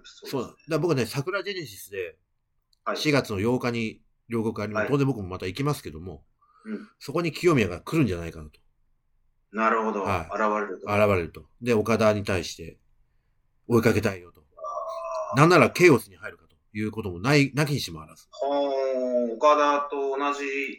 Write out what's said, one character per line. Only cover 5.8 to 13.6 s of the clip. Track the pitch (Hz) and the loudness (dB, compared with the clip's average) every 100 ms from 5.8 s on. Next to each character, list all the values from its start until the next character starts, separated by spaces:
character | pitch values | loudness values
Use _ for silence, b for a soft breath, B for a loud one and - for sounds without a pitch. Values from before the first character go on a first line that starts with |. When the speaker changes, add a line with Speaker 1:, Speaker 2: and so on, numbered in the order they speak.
Speaker 2:
け | - | -8
ど | 78 | -12
も、 | 90 80 _ _ B B 220 | -14 -14 _ _ B B -12
Speaker 1:
う | |
ん。 | 214 B B | -12 B B
Speaker 2:
そ | - | -8
こ | 147 | -4
に | 170 | -4
清 | - 175 147 | 0 2 4
宮 | 98 | 2
が | 85 | -2
来 | - 160 | -4 0
る | |
ん | 123 | 0
じ | |
ゃ | 87 | 0
な | 85 | -8
い | |
か | 80 | -12
な | 76 | -16
と。 | - _ _ _ _ _ _ _ _ _ | -20 _ _ _ _ _ _ _ _ _
Speaker 1:
な | 104 113 | -2 0
る | 113 | 2
ほ | 110 | 0
ど。 | 104 | -2
Speaker 2:
は | 95 92 | -2 -2
い。 | 80 101 | -4 -2
Speaker 1:
現 | |
れ | 107 107 101 90 | -2 -2 -4 -8
る | |
と。 | 80 | -2
Speaker 2:
現 | 104 104 95 | 2 4 4
れ | |
る | 80 | 0
と。 | - - _ | -8 -20 _
で、 | 120 | 0
岡 | 113 107 113 | 2 2 4
田 | 110 | 4
に | 104 | 2
対 | 101 95 | 0 -2
し | 80 - | -4 -10
て | 80 - _ _ _ _ _ _ _ _ | -14 -18 _ _ _ _ _ _ _ _